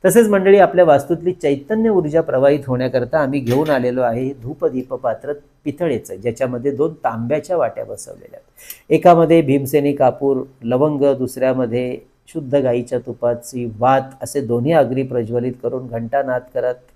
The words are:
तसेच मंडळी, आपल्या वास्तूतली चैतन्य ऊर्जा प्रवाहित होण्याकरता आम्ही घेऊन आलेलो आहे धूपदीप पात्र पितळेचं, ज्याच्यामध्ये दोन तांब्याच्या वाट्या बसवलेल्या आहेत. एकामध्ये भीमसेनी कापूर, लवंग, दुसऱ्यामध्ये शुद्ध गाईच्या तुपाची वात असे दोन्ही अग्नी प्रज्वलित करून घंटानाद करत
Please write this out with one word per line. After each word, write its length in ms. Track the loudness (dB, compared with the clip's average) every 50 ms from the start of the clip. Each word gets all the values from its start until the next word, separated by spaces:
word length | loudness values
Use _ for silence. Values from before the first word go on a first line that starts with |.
| 2
तसेच 240 | 6 6 6 4 4
मंडळी, 300 | 2 2 6 6 6 6
आपल्या 260 | 6 4 6 4 6
वास्तूतली 480 | 6 6 4 4 -2 -4 -2 -2 -6
चैतन्य 580 | -6 -2 -2 -2 -2 -2 -2 -4 -2 0 0 2
ऊर्जा 300 | 2 2 0 2 0 0
प्रवाहित 400 | 0 0 0 2 4 4 2 2 -2
होण्याकरता 520 | -4 -4 -2 -2 -2 -2 -2 -2 0 0 -2
आम्ही 220 | 0 0 -2 -4
घेऊन 300 | -2 0 0 0 2 0
आलेलो 320 | 0 0 0 -2 0 0
आहे 300 | -2 -2 -2 -2 -4 -6 -8 -8
धूपदीप 520 | -12 -14 -8 -4 -4 -2 -2 -4 -8 -8 -10
पात्र 380 | -4 -4 -4 -4 -4 -6 -8 -10 -10 _ _ _ _ _
पितळेचं, 520 | -10 -6 -4 -4 -2 -2 -4 -6 -10 -14
ज्याच्यामध्ये 540 | -6 -6 -6 -4 -2 -4 -4 -4 -2 -4 -4
दोन 240 | 0 0 -2 -2 -2
तांब्याच्या 600 | -4 -6 -6 -4 -4 -4 -4 -4 -4 -4 -4 -2
वाट्या 280 | -2 -2 -2 -4 -8 -10
बसवलेल्या 540 | -10 -12 -14 -14 -18 -18 -20 -20 -20 -20 -20
आहेत. 140 | _ _ _ -20 -20 -20 -20 _ _ 0
एकामध्ये 520 | 0 6 6 6 6 6 6 6 6 4
भीमसेनी 500 | 4 4 0 0 0 0 0 2 2 2
कापूर, 500 | 0 2 2 0 2 0 -2 0 0 -2 -4 -10 _ _
लवंग, 520 | -4 -2 0 2 2 0 2 2 2 2 2
दुसऱ्यामध्ये 840 | 0 -4 -6 -4 -2 -2 0 0 0 -2 -2 -2 -4 -4 -4 -8 -10 -14 _ _ _ _ -12
शुद्ध 260 | -10 -10 -6 0 0
गाईच्या 440 | 0 2 2 0 -2 -4 -4 -6 -6
तुपाची 760 | -6 -8 -8 -4 -2 -2 -2 -4 -8 -10 -8 -8 -8 -8 -6 0
वात 220 | 2 2 2 2 0 -4 -12 -14
असे 180 | -14 -6 -6 -6
दोन्ही 320 | -2 -2 -2 0 0 2
अग्नी 300 | 4 2 2 2 0 -4
प्रज्वलित 500 | -4 -2 -4 -4 -4 -2 -4 -4 -4 -4 -6 -6
करून 240 | -6 -6 -6 -6 -10
घंटानाद 560 | -8 -8 -8 -6 -2 -2 -2 -2 -2 -4 -4 -6 -6 _
करत 200 | -4 -2 -2 -4 -6 _ _ _